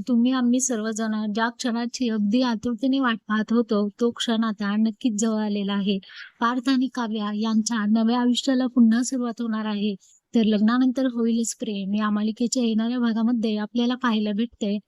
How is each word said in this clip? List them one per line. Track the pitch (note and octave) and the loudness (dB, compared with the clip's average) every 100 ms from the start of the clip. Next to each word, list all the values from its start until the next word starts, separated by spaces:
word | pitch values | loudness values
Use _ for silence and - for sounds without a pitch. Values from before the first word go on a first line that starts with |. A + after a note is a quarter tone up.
| G3+ | 2
तुम्ही | A#3 B3 | 2 4
आम्ही | C4 A#3+ B3+ | 4 2 2
सर्वजण | B3 A3+ A3 A3 A3 G#3+ G#3+ | 0 -2 -4 -4 -2 -2 -4
ज्या | G#3 A3+ | -2 -2
क्षणाची | A#3 B3+ A#3 A#3+ - B3 | -2 -4 -2 -4 -4 -2
अगदी | A3 G#3 B3 | 0 2 2
आतुरतेने | B3+ A3 A#3+ A#3 C4 C4+ | 2 0 -4 -2 0 2
वाट | B3+ A3+ - | 0 -2 -2
पाहत | G#3+ G#3 | -2 2
होतो, | A#3 A#3 G#3 G#3 - | 0 2 0 0 0
तो | A#3+ | -2
क्षण | - - A3 | -2 -2 0
आता | A3+ G3+ G3+ G#3+ | 0 -2 -2 0
नक्कीच | A3 G#3 B3+ G#3 | 0 0 -2 0
जवळ | A3+ G#3+ | 0 0
आलेला | G#3+ G3+ G3 | -2 -2 -2
आहे. | G3+ G3+ F#3+ - - - - | 0 0 -2 -6 -18 -20 -4
पार्थ | A#3 B3+ C4+ | -2 0 0
आणि | C4 C4 | 0 0
काव्या | B3+ A3+ A3 G#3 G#3 | -4 -4 -4 -4 -2
यांच्या | A3 A3 G#3+ A#3 G#3 | 0 0 0 0 2
नव्या | A3+ A3+ A#3+ | 2 4 2
आयुष्याला | B3 A#3 C#4 B3+ B3+ | 2 2 0 0 2
पुन्हा | B3 A3+ A#3 | 4 6 4
सुरुवात | B3 C4 A#3+ A3+ | 0 -4 -4 -6
होणार | A#3 A3 G#3+ | -6 -4 -4
आहे. | G#3 G#3 G3 _ _ _ | -2 -4 -4 _ _ _
तर | A#3 | 2
लग्नानंतर | G#3+ G#3 G#3+ B3 C4 B3+ C4 | 2 4 4 4 2 0 -2
होईलच | A#3 A#3 A#3 A3+ - | 0 0 0 -2 -6
प्रेम | A3+ G3 F#3+ | -6 -6 -4
या | G#3 G#3+ | -2 0
मालिकेच्या | G#3 G#3+ G#3+ A#3+ C4 | 0 -2 -2 -2 0
येणाऱ्या | A#3 A3 A#3 B3 | 0 0 0 0
भागामध्ये | A#3 A3 A3+ A#3+ A3 G#3+ | 0 0 0 0 -2 -2
आपल्याला | G#3+ A#3+ A#3+ B3+ | -4 -2 -2 0
पाहायला | B3 A3 G#3 | 0 0 0
भेटते | G#3 A#3+ - G#3 G#3 | -2 -4 -4 -4 -4